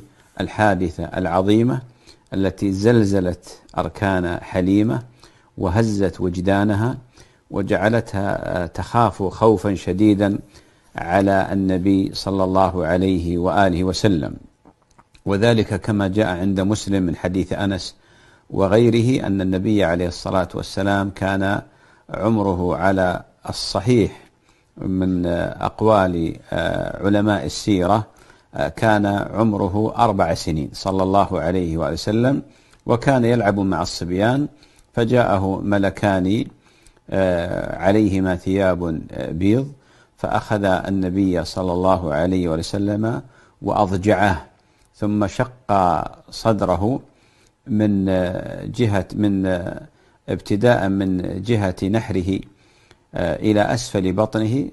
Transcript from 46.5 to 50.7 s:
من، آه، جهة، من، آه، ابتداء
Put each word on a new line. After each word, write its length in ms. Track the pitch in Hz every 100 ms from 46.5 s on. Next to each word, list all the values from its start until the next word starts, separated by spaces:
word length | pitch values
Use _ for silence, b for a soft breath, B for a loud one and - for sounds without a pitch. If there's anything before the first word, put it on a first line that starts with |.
| 104 95 87 104 139 - b b b b _ -
من، 420 | 107 107 98 95
آه، 560 | 92 90 92 90 92 -
جهة، 420 | 101 117 101 87 -
من، 300 | 104 98 95
آه، 360 | 90 87 - - b b b -
ابتداء 600 | 92 - 104 120